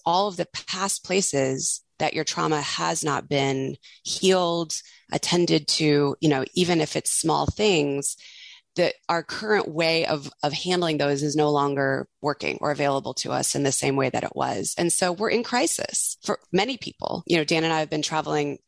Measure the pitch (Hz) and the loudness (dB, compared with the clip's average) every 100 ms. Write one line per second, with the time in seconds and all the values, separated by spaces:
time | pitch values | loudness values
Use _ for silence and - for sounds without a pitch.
0 | 170 180 208 180 170 - - 185 196 - | 0 2 0 -2 -6 -8 -8 -4 -4 -4
1 | - 190 185 139 131 135 151 - _ - | 0 0 2 0 0 0 -4 -4 _ -4
2 | 151 - 151 - 160 151 147 - 165 165 | -2 -2 -4 -2 0 0 -2 -2 -2 -2
3 | 160 135 143 143 139 135 135 139 - - | -2 -2 0 0 2 0 -2 -6 -14 -14
4 | - - 190 185 170 170 160 - - - | -8 0 4 4 4 0 -2 -6 -10 -20
5 | - - - 175 170 160 147 - 156 143 | -6 -4 0 2 4 2 2 2 4 4
6 | 143 - 160 135 131 - 175 170 151 151 | 2 2 2 2 0 0 2 2 0 -2
7 | - - 160 147 147 - 208 170 143 139 | -2 0 2 2 0 2 2 4 2 0
8 | - - - - - - _ - 170 - | -4 -8 -16 -20 -20 -20 _ 0 0 0
9 | - 170 - - 214 208 - 156 165 160 | -2 -2 -2 -6 0 0 0 0 2 2
10 | - 151 143 - 147 151 180 180 170 151 | 0 -2 -6 -4 -2 -2 -2 0 2 2
11 | 143 143 147 147 147 147 143 143 135 135 | 2 2 0 2 4 4 2 2 0 -2
12 | 131 - 147 143 78 - 147 143 143 135 | -6 -6 -4 -2 -4 -2 -2 0 0 0
13 | 127 127 - 131 131 - 139 - 139 139 | -2 -6 -4 -2 0 0 0 0 0 0
14 | 131 123 - 135 131 117 104 - 170 - | 0 0 -4 -4 -4 -2 -4 -2 0 0
15 | 180 175 220 226 240 247 330 - - - | 0 0 0 0 0 0 0 -2 -4 -4
16 | - - - - - 180 226 262 - - | -4 -4 -6 -6 -2 0 0 -4 -10 -8
17 | 50 - - 170 151 165 165 160 151 156 | -6 -4 0 2 2 2 2 0 0 -2
18 | 147 156 151 151 147 139 | -2 -4 -2 -2 -2 -6